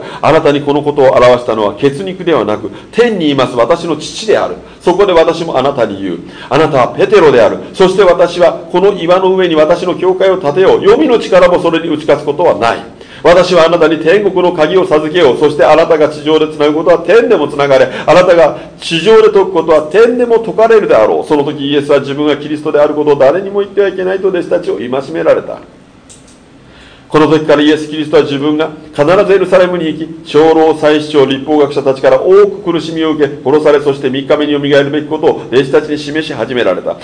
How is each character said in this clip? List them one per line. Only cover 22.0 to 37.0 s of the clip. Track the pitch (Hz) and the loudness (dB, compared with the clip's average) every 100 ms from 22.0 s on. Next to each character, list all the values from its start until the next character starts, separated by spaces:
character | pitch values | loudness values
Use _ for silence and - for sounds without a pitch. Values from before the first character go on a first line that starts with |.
| 139 | -2
分 | 139 151 | -4 -2
が | 147 | -2
キ | 147 | -6
リ | 151 | -8
ス | |
ト | 156 | -4
で | 147 | 0
あ | 147 | 0
る | |
こ | 151 | 0
と | 147 | 0
を | 143 | 2
誰 | 135 170 | 2 0
に | 196 | -4
も | 202 | -6
言 | 202 | -4
っ | |
て | 202 | -2
は | 196 | -2
い | |
け | 185 | -2
な | 185 | -4
い | 190 | -4
と | 190 | -4
弟 | 175 | -4
子 | - | -4
た | - | -4
ち | - | -4
を | - | -8
戒 | 120 131 139 | -6 -8 -6
め | 165 | -4
ら | 160 113 | 0 0
れ | |
た。 | - 55 - - _ _ - - - - _ - - - - - - | -2 -14 -18 -20 _ _ -20 -20 -20 -20 _ -20 -20 -20 -20 -20 -2
こ | 151 | 0
の | 151 | 2
時 | 156 156 | 2 2
か | 147 | 2
ら | |
イ | 151 | 2
エ | 151 | 0
ス・ | 151 | -2
キ | 156 | -8
リ | 147 | -2
ス | |
ト | 156 | 0
は | |
自 | 143 139 | 0 -2
分 | 147 151 | -2 -2
が | 156 - - | -4 -8 -10
必 | - | -2
ず | 147 190 185 | 0 2 2
エ | 196 | 2
ル | 185 | 2
サ | 185 | 2
レ | 180 | 2
ム | 180 | -2
に | 160 151 | -6 -6
行 | |
き、 | 160 - - | -10 -14 -2
長 | 147 160 | 2 4
老、 | 160 160 151 | 4 2 2
祭 | 151 151 | 0 0
司 | 151 | 0
長、 | 151 135 | 0 2
律 | 135 | 0
法 | 139 151 | -2 0
学 | 143 | 0
者 | 147 | 0
た | 135 127 | -2 0
ち | |
か | 139 | 2
ら | 131 | 2
多 | 180 196 202 | 4 4 4
く | 185 | 0
苦 | 175 165 | -6 -6
し | 156 | -6
み | 160 | -4
を | 160 | -4
受 | 147 139 | -2 -4
け、 | 143 | -4
殺 | 127 151 | -2 0
さ | 156 | 2
れ、 | 143 | 2
そ | - - | 0 -2
し | |
て | 131 | -4
三 | 131 135 | -4 -2
日 | 151 | -2
目 | 147 | -2
に | |
よ | 143 | -2
み | 143 | 0
が | 143 | 0
え | |
る | 143 | 0
べ | 147 | -4
き | 147 | -6
こ | 156 | -4
と | 147 | -4
を | - - | -4 -2
弟 | 123 | -2
子 | 139 | 0
た | 151 | -2
ち | 151 | -2
に | 147 | -8
示 | 143 151 156 | -8 -8 -8
し | |
始 | 131 107 | -8 -6
め | 123 | -2
ら | 101 90 | -2 -2
れ | |
た。 | - - | -6 -10